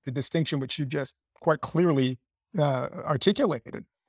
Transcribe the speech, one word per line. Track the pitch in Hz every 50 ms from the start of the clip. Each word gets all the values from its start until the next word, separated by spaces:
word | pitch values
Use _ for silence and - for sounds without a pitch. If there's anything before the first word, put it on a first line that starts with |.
| -
the | 139
distinction | 120 139 127 - - 165 156 - 160 143
which | 135 123 - -
you | 147
just | 127 147 143 135 - - _ _ _ _ -
quite | - 165 156 151
clearly, | - - - 160 180 175 147 135 131 127 127 - _ _ _ _ _ _ - 185
uh, | 147 143 135 127 127 - - - -
articulated | 156 151 131 - 196 208 - - 196 147 117 - - - - - _ _ _ _